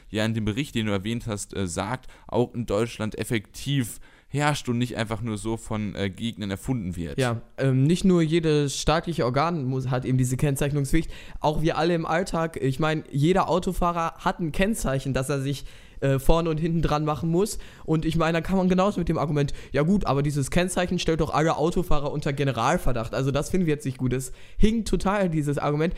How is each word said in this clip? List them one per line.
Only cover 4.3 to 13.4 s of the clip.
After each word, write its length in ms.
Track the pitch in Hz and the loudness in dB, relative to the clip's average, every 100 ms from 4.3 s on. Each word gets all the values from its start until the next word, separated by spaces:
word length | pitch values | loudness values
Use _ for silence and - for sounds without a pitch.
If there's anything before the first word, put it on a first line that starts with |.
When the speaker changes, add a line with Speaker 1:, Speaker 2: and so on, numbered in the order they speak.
| 139 147 143 - | 0 0 0 -2
Speaker 1:
und 100 | 117 | -2
nicht 180 | 120 95 | -2 -2
einfach 240 | 107 110 | -4 -4
nur 160 | 117 104 | -4 -4
so 180 | 110 113 | -4 -6
von, 400 | - 110 101 - | -4 -4 -4 -2
äh, 140 | 98 | -4
Gegnern 420 | 92 113 - 104 | -4 -6 -6 -6
erfunden 460 | 98 - 127 90 85 | -4 -2 -2 -4 -6
wird. 220 | 82 - | -4 -2
Speaker 2:
Ja, 220 | 123 117 - - | -2 -2 -8 -2
ähm, 260 | 135 131 | 2 4
nicht 200 | 143 165 | 4 4
nur 180 | 190 175 | 4 4
jedes 540 | 156 170 156 151 143 - | 4 2 2 2 0 -2
staatliche 460 | - 160 175 165 | 0 0 0 -2
Organ 400 | 135 135 165 170 | 0 2 0 0
muss, 260 | 127 131 127 | -2 -2 -2
hat 140 | 127 | -2
eben 140 | 127 127 | 0 2
diese 180 | 123 127 | 2 2
Kennzeichnungspflicht, 720 | 151 139 143 147 139 165 - - - - | 0 0 0 0 2 2 2 -8 -14 -2
auch 220 | 147 156 | 0 2
wir 160 | 156 - | 2 2
alle 180 | 170 170 | 2 0
im 100 | 160 | 0
Alltag, 520 | 165 190 165 165 - | -2 0 -2 -2 0
ich 180 | 135 135 | -2 0
mein, 260 | 156 156 - | 0 0 -2
jeder 360 | 139 156 185 | 2 4 4